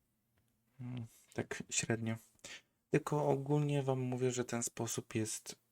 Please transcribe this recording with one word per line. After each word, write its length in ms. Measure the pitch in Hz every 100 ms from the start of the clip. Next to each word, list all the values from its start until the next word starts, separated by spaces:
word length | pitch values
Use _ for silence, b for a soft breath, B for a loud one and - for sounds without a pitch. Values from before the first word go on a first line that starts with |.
| _ _ _ _ _ _ _ -
mm, 260 | 123 123 117 - -
tak 300 | - 113 - -
średnio. 460 | - - 113 113 113 - _ B B B _ _
Tylko 380 | 151 - 147 147
ogólnie 540 | 139 139 151 147 143
wam 180 | 135 131
mówię, 320 | 127 123 127
że 120 | 120
ten 180 | 123 120
sposób 520 | 120 - 117 - -
jest 420 | 113 107 - - - _